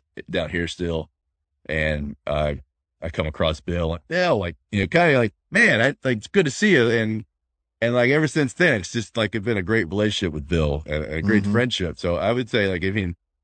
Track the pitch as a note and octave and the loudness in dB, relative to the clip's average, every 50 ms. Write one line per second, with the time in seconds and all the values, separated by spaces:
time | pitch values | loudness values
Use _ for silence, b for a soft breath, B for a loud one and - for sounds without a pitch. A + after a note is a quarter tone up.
0 | _ _ _ - - - E2 - - D2 D#2+ F2 F2 E2+ - - F2+ E2+ E2 D#2+ | _ _ _ -18 -14 -6 -6 -4 -4 -4 -4 -4 -4 -4 -6 -6 -6 -4 -4 -4
1 | D2 - _ _ _ _ _ _ _ _ _ _ _ - D2+ D#2+ D#2 D#2 D2+ D2 | -6 -8 _ _ _ _ _ _ _ _ _ _ _ -6 -4 -2 0 -2 -2 -4
2 | D2 C#2+ - - _ - D2+ D2 D2+ D2+ D2 B1+ - _ _ _ _ _ _ _ | -6 -8 -10 -12 _ -6 -4 -2 -2 -2 -4 -6 -10 _ _ _ _ _ _ _
3 | - E2 - - F#2+ D#2 D2+ - F2+ D#2+ D#2+ - - - F2 E2+ E2+ D#2+ E2 E2+ | -10 -10 -6 -4 -6 -6 -4 -2 -2 -2 -2 -4 -6 -6 -4 -2 -2 -4 -4 -6
4 | - _ D#3+ F3+ F3+ F3 D3 G#2+ F#2 F2 D#2+ - _ _ - G#2 F#2+ E2 - E3+ | -8 _ -2 -2 0 2 2 0 0 -4 -8 -10 _ _ -2 -2 -2 0 2 2
5 | F3 E3+ C#3+ B2+ A#2+ G#2 - _ _ _ D3+ G#3 A#3 G#3 C#3+ G#2+ A2+ C3+ D3 - | 4 4 4 4 2 0 -2 _ _ _ 0 2 4 4 4 4 2 2 0 0
6 | _ C3 B2 G#2+ G#2 - - G3 F3+ D3 - - G#3 G#3+ F#3 C#3 A#2 A#2 A#2 A#2 | _ -2 -2 -2 -4 -2 0 2 2 2 0 0 2 4 6 6 6 4 4 2
7 | A2 G#2+ A2 G#2+ G#2 - _ _ _ _ _ _ _ _ _ _ A2+ A#2+ A#2+ B2 | 0 0 -2 -4 -6 -10 _ _ _ _ _ _ _ _ _ _ -2 0 2 2
8 | A#2+ B2 C#3 D#3 D#3 C#3 - D#3+ D3 B2 - - F3 E3+ C3 G#2+ F2 - - A#2 | 4 4 4 2 2 0 0 0 0 0 0 2 2 2 2 2 -2 -4 -4 -6
9 | G#2+ - _ A#2 A2+ G2+ - A2 F#2+ A#2+ A#2 G2+ F2+ E2+ A2 A2 G2 D#2+ F#2 G2+ | -6 -4 _ -2 -2 0 -2 -2 -2 0 -2 -2 0 0 0 0 0 0 0 0
10 | G#2 G#2+ G#2 - G#2 F2+ D2+ D2+ C#2+ D2 F2 E2 D#2 D2 C#2+ D2 D2+ - D2+ D2+ | 0 0 0 0 -2 -4 -4 -6 -4 -2 0 0 2 2 0 -2 -4 -6 -6 -6
11 | D#2 - D2+ D#2+ E2+ G2 G#2+ G#2 G2 G2+ G#2 A#2 B2 B2+ - - F#2 E2 D2+ - | -6 -4 -6 -4 0 2 2 2 2 2 2 2 0 0 -2 -4 -4 -6 -6 -4
12 | - F2 E2+ E2+ E2 G2+ A#2 B2 B2 G#2+ - A#2 G2+ G2 F#2 F2 E2+ F#2+ G2+ A2 | -4 -2 -2 0 0 0 0 0 -2 0 0 2 2 2 0 0 -2 -2 0 0
13 | F#2+ F2+ F2 - _ _ _ _ | -2 -2 -6 -8 _ _ _ _